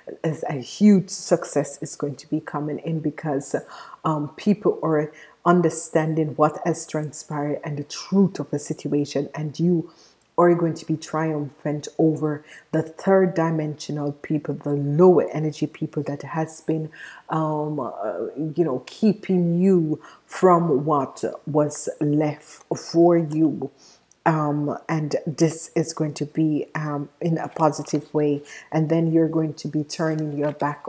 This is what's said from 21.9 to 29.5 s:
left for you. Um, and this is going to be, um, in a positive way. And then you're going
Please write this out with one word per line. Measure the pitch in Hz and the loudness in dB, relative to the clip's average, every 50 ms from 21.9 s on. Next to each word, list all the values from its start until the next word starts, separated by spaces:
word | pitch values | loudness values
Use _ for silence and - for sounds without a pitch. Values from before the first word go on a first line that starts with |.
| 165 - | -4 -2
left | 156 147 147 151 156 147 143 - - - - - - - - | 0 2 2 2 2 0 -2 -6 -12 -20 -20 -12 -8 -8 -8
for | - - - - 165 170 175 175 | -8 -6 0 4 6 6 8 6
you. | 170 170 147 151 156 160 151 - - - - - _ _ - - _ _ _ _ _ - | 4 2 0 0 2 2 2 2 0 -6 -10 -10 _ _ -20 -20 _ _ _ _ _ 0
Um, | - 160 156 151 147 147 147 147 147 107 - - | 2 2 2 2 0 0 0 -2 -4 -4 -6 -4
and | - 165 156 156 143 - - - | -4 -2 -2 -2 -2 -4 -4 -4
this | 170 139 - 165 156 151 - - - - | -4 0 2 2 2 0 -2 -8 -4 -2
is | 165 160 160 - | -2 -2 -2 -2
going | - 160 151 147 | -4 -4 -4 -4
to | - 147 | -6 -8
be, | 151 - 160 160 156 151 143 - - - | -4 -2 0 0 2 0 -2 -4 -6 -6
um, | 156 156 151 147 143 143 - _ - | -6 -4 -4 -4 -6 -8 -10 _ -4
in | - 170 165 | -2 -2 0
a | 156 - - | -2 -4 -6
positive | - - 165 151 143 - 143 - - 147 143 - | -2 2 2 2 2 0 -4 -4 -4 -4 -4 -2
way. | - 156 151 147 143 143 147 - - - - - | -2 0 2 2 0 -2 -4 -10 -20 -20 -10 -4
And | - 160 160 147 | 0 0 2 2
then | 165 165 165 165 | 2 2 2 4
you're | 160 165 165 | 4 4 4
going | 156 160 160 160 156 | 2 2 0 -2 -2